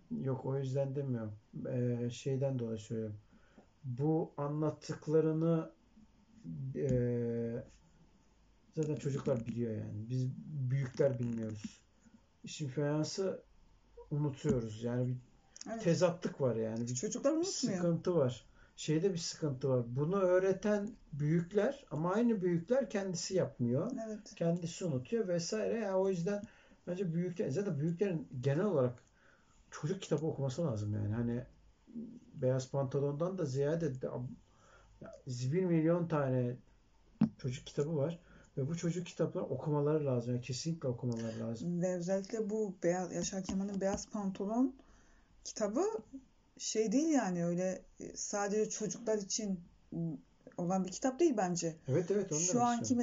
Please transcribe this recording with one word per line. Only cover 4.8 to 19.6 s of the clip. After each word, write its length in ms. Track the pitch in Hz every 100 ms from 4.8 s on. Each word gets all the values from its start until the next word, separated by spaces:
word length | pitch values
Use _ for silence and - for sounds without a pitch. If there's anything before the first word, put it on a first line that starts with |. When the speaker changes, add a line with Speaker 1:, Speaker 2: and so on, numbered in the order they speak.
| - 151 - 156 160 156 165 165 160 - _ - - - - - 165 156 135 151
Speaker 1:
e, 140 | 143 127 120 120 117 117 117 120 - - - - - - _ _ - _ _ 156
zaten 200 | 151 135
çocuklar 500 | 143 131 147 123 117
biliyor 260 | 117 117
yani. 380 | 107 110 104 110
Biz 180 | 127 131 160 -
büyükler 720 | 147 127 135 127 - 139 120
bilmiyoruz. 640 | 120 113 110 104 - - _ _ - - _ _
İşin 240 | - - 143
fenası 720 | 135 147 151 151 - 190 - - - - _ _ - -
unutuyoruz. 720 | 147 147 131 156 131 110 110
Yani 240 | 117 127 127
bir 80 | 127 - - _ - -
Speaker 2:
Evet. 120 | 226
Speaker 1:
tezatlık 580 | 170 165 175 170 - -
var 140 | 131 113
yani. 260 | 110 113
Bir 140 | 120 127
Speaker 2:
Çocuklar 360 | 214 220 277
unutmuyor. 460 | 320 370 - 226 185
Speaker 1:
sıkıntı 380 | 175 165 180 170
var. 300 | 127 123 - - - -
Şeyde 380 | - 156 196
bir 40 | 170
sıkıntı 520 | - - 151 131